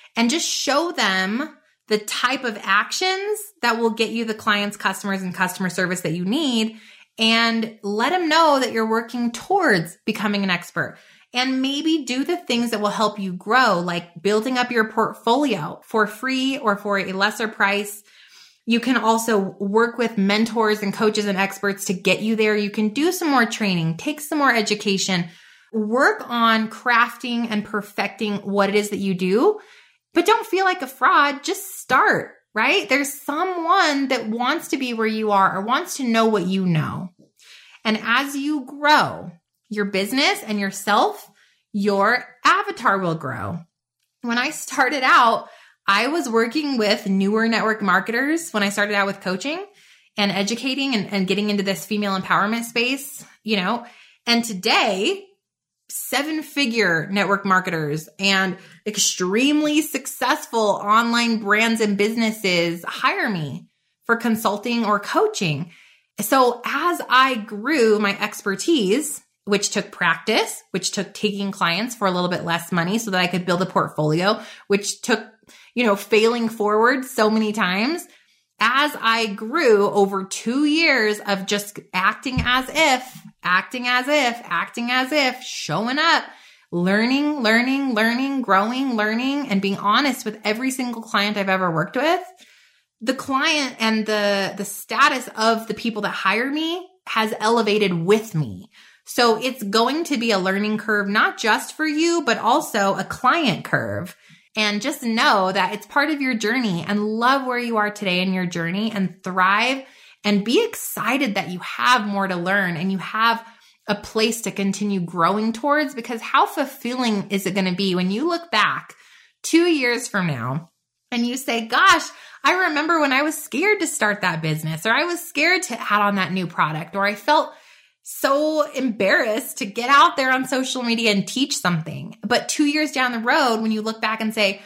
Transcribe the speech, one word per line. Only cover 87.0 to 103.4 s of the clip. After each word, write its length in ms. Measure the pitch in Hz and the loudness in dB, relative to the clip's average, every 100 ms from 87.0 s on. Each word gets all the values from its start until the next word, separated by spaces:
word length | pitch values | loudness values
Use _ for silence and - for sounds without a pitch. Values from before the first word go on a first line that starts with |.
| 233 269 294 302 | 2 2 0 0
learning, 540 | 220 226 247 269 277 214 | 2 2 2 0 0 0
learning, 480 | 220 240 269 277 | 0 0 -2 -2
growing, 520 | 226 190 214 254 269 226 | 2 2 2 -2 -2 0
learning, 520 | 214 226 262 285 277 | 0 0 -2 -2 -2
and 160 | 196 | -2
being 140 | 196 196 | 0 -2
honest 480 | 202 214 285 - 220 | 2 2 2 -2 -6
with 140 | 214 | -6
every 260 | 208 220 262 | -4 -2 -2
single 320 | 262 247 226 | -4 -6 -6
client 360 | 226 214 202 208 | -4 -2 0 -2
I've 120 | 196 | 0
ever 220 | 190 185 | 0 0
worked 240 | 160 170 - | 0 -2 0
with, 260 | 294 370 359 - - _ _ _ _ _ | 0 0 -2 -18 -20 _ _ _ _ _
the 140 | 226 262 | -4 -4
client 600 | - 269 302 302 262 - | -2 0 2 0 -2 -2
and 260 | 226 220 214 | 0 0 0
the, 480 | 214 202 202 196 196 | 0 2 0 -2 -4
the 80 | 196 | -10
status 600 | - - 226 285 269 254 - | -10 -8 2 4 2 -6 0
of 320 | 220 220 - | 2 2 -2
the 60 | |
people 300 | 214 233 214 | -6 -4 -4
that 60 | 196 | -4
hire 420 | - 196 208 262 | -2 0 0 -2
me 360 | 294 320 349 381 _ - | -2 -4 -4 -8 _ -6
has 260 | - 220 220 | -2 -2 0
elevated 540 | 214 233 214 208 202 | 2 2 2 2 2
with 420 | 175 165 214 220 165 | 0 2 2 2 -4
me. 340 | 131 92 - - - _ - | -4 -6 -16 -20 -20 _ -10
So 360 | - 240 220 | 2 2 4
it's 220 | 254 247 | 0 -4
going 400 | 202 220 233 294 | -2 2 2 0
to 140 | 339 285 | -2 -2
be 140 | 233 | 0
a 60 | 202 | 0
learning 400 | 185 196 214 214 | 2 0 0 -2
curve, 300 | 220 208 196 | -2 -2 0
not 320 | 208 320 381 | 2 2 0
just 360 | 226 233 247 - | 0 0 -2 -4
for 120 | 311 | -2
you, 340 | 302 339 339 | 0 2 2
but 140 | 277 214 | 0 0
also 560 | 214 277 302 220 196 | 2 2 0 0 0
a 100 | 190 | 0
client 640 | - - 247 311 | -4 -2 0 2